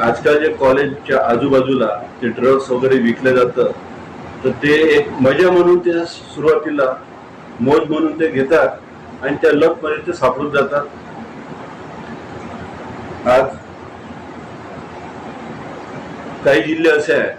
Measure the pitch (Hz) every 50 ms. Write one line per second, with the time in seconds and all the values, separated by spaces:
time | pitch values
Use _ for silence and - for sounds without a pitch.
0 | 117 117 - - - 147 147 151 156 156 - - 135 131 135 139 143 135 135 -
1 | - - 135 127 - 117 117 117 139 139 135 131 123 131 135 120 110 107 - -
2 | - - - - 127 117 110 117 120 131 135 131 - - 123 123 131 131 131 127
3 | 117 117 117 - 131 131 127 127 123 120 - 127 117 101 - - - - - -
4 | - - - - - - - - - 131 - - 143 147 151 156 160 156 143 143
5 | 143 - - 143 127 135 147 151 185 180 180 175 175 175 180 175 - 175 170 165
6 | 165 - - - - - - 151 143 160 156 151 151 160 151 143 135 127 131 -
7 | - - - - - - - - - - - - 117 131 151 160 160 151 151 160
8 | 160 151 147 160 160 151 135 135 131 135 160 151 131 - - - - - - -
9 | - - - - - 143 143 123 160 156 147 143 160 170 160 - 156 151 151 -
10 | - 175 - - 131 123 123 135 147 143 139 143 135 - 143 143 143 - - -
11 | - - - - - - - - - - - - - - - - - - - -
12 | - - - - - - - - - - - - - - - - - - - -
13 | - - - - - 123 123 131 - - - - - - - - - - - -
14 | - - - - - - - - - - - - - - - - - - - -
15 | - - - - - - - - - - - - - - - - - - - -
16 | - - - - - - - - 151 147 143 156 156 151 160 160 165 160 151 151
17 | 147 160 147 127 107 95 -